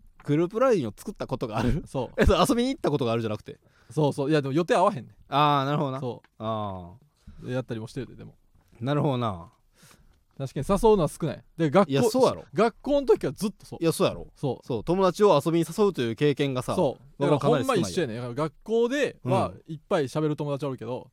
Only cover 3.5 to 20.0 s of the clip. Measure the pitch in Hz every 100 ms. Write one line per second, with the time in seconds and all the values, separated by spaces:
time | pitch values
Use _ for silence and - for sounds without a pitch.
3.5 | - _ _ - 127 147 143 139 156 135
4.5 | 135 175 226 196 170 - - - 139 147
5.5 | 143 135 147 143 131 127 117 - _ 110
6.5 | 110 104 92 87 107 _ _ - - -
7.5 | 127 123 113 110 - 104 95 110 - _
8.5 | _ _ - 123 147 147 127 117 90 82
9.5 | _ _ _ - - _ _ _ - 135
10.5 | - 131 196 220 208 151 - 156 101 -
11.5 | - 165 156 185 135 233 254 226 92 -
12.5 | 143 226 - - 285 277 427 156 - 214
13.5 | - - - 165 151 139 85 78 - 139
14.5 | 117 - 120 123 180 190 175 208 151 165
15.5 | 165 165 165 202 156 120 113 147 139 139
16.5 | 127 127 117 156 - - - 185 196 -
17.5 | 247 262 233 - 127 147 110 123 120 160
18.5 | - - 226 233 285 220 - 127 190 139
19.5 | - - 156 - 196